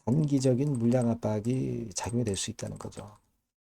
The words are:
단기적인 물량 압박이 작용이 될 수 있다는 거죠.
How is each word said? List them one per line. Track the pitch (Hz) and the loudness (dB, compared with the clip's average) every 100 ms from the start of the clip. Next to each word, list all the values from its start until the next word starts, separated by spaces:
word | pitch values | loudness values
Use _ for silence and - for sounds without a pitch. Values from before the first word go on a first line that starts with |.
| - | 0
단기적인 | 147 151 139 131 120 147 131 | 2 4 4 4 2 2 2
물량 | 117 127 117 | 2 4 2
압박이 | 113 117 107 107 131 135 120 113 | 0 0 -2 0 -2 -2 -4 -6
작용이 | 98 - 117 | -8 -4 -2
될 | 110 98 | 0 -2
수 | - | -4
있다는 | - 107 101 | -8 -10 -10
거죠. | 104 - 104 - _ _ _ _ _ | -12 -12 -16 -18 _ _ _ _ _